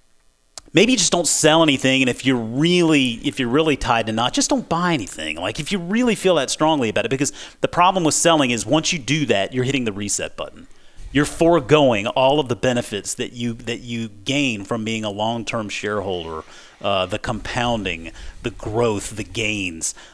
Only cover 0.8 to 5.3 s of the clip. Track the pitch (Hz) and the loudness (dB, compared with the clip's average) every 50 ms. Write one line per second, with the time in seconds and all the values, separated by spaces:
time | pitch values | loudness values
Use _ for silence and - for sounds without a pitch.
0.8 | 208 226 254 214 170 - - 175 165 - - - - 156 151 165 165 156 139 123 | 4 6 4 2 2 2 0 0 0 0 0 2 4 6 6 6 6 4 4 2
1.8 | - 131 131 131 131 127 117 - - 131 131 123 113 110 117 131 156 170 180 180 | 2 2 2 4 2 2 0 0 0 0 0 0 0 -2 -2 0 2 4 4 4
2.8 | 170 160 160 143 131 123 117 113 - 139 - - 131 117 120 151 165 160 143 - | 4 4 4 4 2 2 -2 -4 -4 -4 -4 -2 -2 0 2 2 2 2 2 0
3.8 | - 127 123 113 113 113 110 113 120 127 - - 262 - 294 262 - - 165 165 | 2 2 2 2 0 0 0 0 0 0 0 0 0 0 0 -2 -2 -2 -2 0
4.8 | 175 180 170 135 98 - - - 78 78 | 0 0 0 0 -2 -6 -10 -10 -8 -8